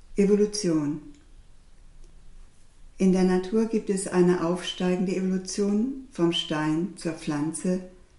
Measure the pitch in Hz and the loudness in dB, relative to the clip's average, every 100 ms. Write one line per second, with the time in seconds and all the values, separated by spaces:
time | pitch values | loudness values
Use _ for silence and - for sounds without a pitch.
0 | - - 196 202 208 - 180 156 147 151 | -10 2 4 4 2 0 0 0 0 -4
1 | - - - - - - - - - - | -8 -20 -20 -20 -20 -20 -20 -20 -20 -20
2 | - - - - - - - - - - | -20 -20 -20 -20 -20 -20 -20 -20 -20 0
3 | 190 185 185 185 185 220 226 214 - 190 | 2 4 4 2 2 0 0 -2 -2 -4
4 | - 180 180 175 160 180 - - 180 180 | 0 4 4 4 0 -2 -4 -2 0 0
5 | 185 185 185 185 185 - 202 208 247 269 | 0 0 -2 -2 -4 -2 0 0 0 -4
6 | - - 170 170 - 151 156 156 180 - | -12 0 0 0 -2 -2 0 0 -2 -6
7 | 170 160 - 147 156 165 185 185 185 - | -8 -6 -4 -2 -2 -2 -2 -2 -6 -18
8 | - | -20